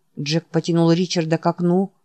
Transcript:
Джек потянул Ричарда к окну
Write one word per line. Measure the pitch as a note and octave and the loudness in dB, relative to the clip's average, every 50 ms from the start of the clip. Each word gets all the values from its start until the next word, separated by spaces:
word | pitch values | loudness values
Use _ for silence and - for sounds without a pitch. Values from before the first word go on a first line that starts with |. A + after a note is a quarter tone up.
| _ _ - - | _ _ -12 -10
Джек | D3 C#3 D#3 E3 - | -6 -4 -4 -4 -4
потянул | _ - D#3+ D#3+ - E3 E3+ E3 E3 | _ -4 -4 -2 0 0 2 4 4
Ричарда | E3+ E3+ F#3 E3+ - F3+ D#3+ D#3+ E3 D#3+ | 4 2 0 -2 -2 -4 -2 -2 -2 -2
к | - | -2
окну | E3+ E3+ - F3 F3 F3 F#3 G3 F#3+ _ _ | -2 -2 -2 -2 0 0 0 -2 -4 _ _